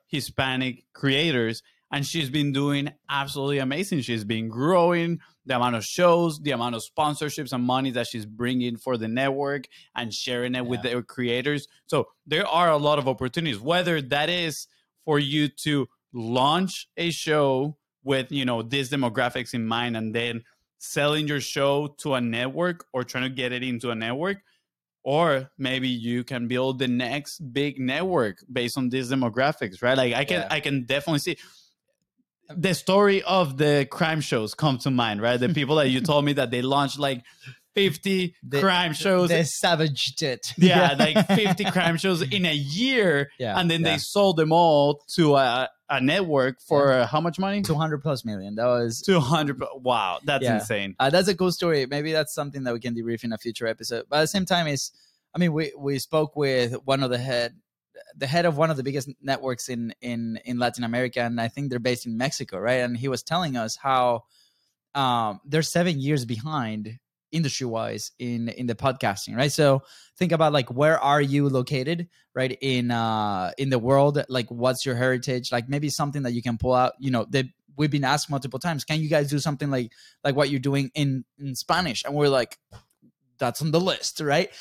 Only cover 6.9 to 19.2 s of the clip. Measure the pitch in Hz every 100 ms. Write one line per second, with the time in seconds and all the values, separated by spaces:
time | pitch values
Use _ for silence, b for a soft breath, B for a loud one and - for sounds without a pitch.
6.9 | - 151 147 151 156 127 127 123 127 135
7.9 | 120 113 120 104 107 120 127 120 113 131
8.9 | 120 110 120 139 139 139 143 - B B
9.9 | - 117 - 127 123 123 127 123 120 117
10.9 | 120 113 - 120 123 139 147 - b -
11.9 | 147 - _ - 156 208 165 175 151 147
12.9 | 147 131 120 127 170 160 101 131 175 175
13.9 | 160 127 143 156 180 165 147 - _ _
14.9 | _ 160 147 139 151 147 - 151 143 123
15.9 | _ _ 123 113 127 139 170 185 - -
16.9 | - 170 147 165 151 139 131 147 147 _
17.9 | _ 131 135 127 143 127 113 113 139 127
18.9 | 143 123 107